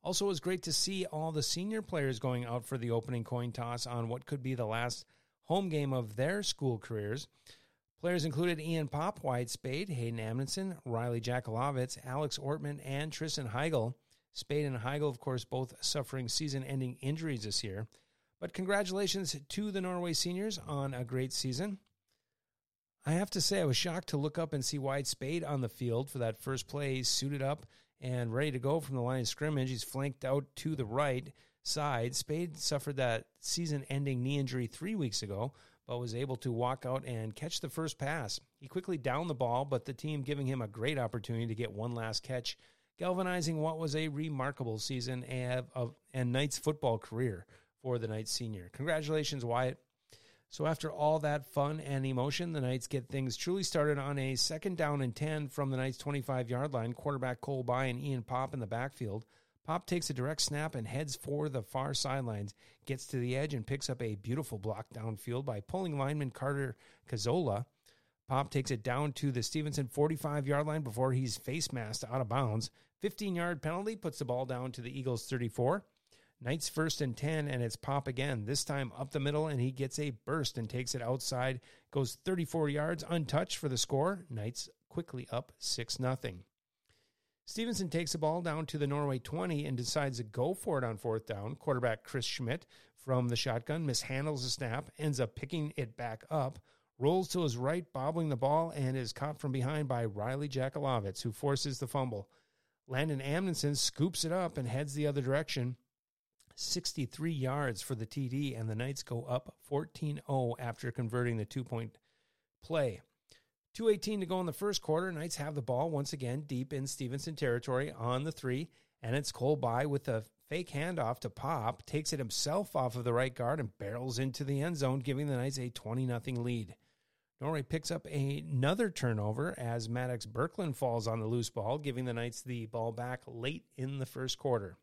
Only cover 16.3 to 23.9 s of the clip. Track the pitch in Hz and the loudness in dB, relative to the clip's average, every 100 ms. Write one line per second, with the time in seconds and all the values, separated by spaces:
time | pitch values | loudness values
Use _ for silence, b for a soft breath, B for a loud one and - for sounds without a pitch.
16.3 | - 156 135 135 139 127 123 131 156 160 | 0 0 -2 -2 -2 -2 -2 -2 -2 0
17.3 | 127 107 98 107 95 113 b b b b | -2 0 -2 -2 -4 -6 b b b b
18.3 | b 175 - 185 202 190 190 202 196 175 | b -8 -4 2 2 2 0 0 0 -2
19.3 | 147 143 - 208 196 185 180 175 160 175 | -6 -6 -4 -2 -2 -2 -2 0 0 0
20.3 | 180 214 180 - 143 139 127 123 127 131 | 0 -2 -4 -4 -2 0 -2 -2 0 0
21.3 | - 131 127 202 196 _ _ _ _ _ | -2 -2 -2 -2 -4 _ _ _ _ _
22.3 | _ _ _ _ _ _ _ - 165 196 | _ _ _ _ _ _ _ 0 2 2
23.3 | 185 151 196 160 123 180 | 2 2 4 4 4 2